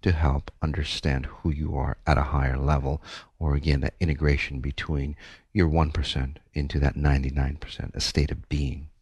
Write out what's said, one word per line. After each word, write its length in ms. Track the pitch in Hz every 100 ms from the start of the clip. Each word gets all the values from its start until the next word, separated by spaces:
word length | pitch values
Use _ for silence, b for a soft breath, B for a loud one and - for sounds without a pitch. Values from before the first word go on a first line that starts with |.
to 100 | 101
help 400 | 80 76 69 - _
understand 640 | 78 73 73 - 80 69 65
who 220 | - 85
you 260 | 73 76 73
are 200 | - - -
at 120 | 73
a 60 |
higher 340 | 69 71 65 65
level, 440 | 69 73 67 76 B B B _
or 160 | 78 71
again, 240 | 78 71
that 160 | 69 -
integration 580 | 85 71 76 71 - 69
between 560 | 67 - - 76 71 73 B B B
your 140 | 104 85
one 220 | 80 78
percent 480 | 76 67 69 67 71 _
into 240 | - 69 73
that 180 | 69 67
ninety-nine 580 | 73 69 67 67 67 71
percent, 380 | - - - -
a 60 |
state 300 | - - 71
of 180 | 71 -
being. 400 | 73 69 69 76 _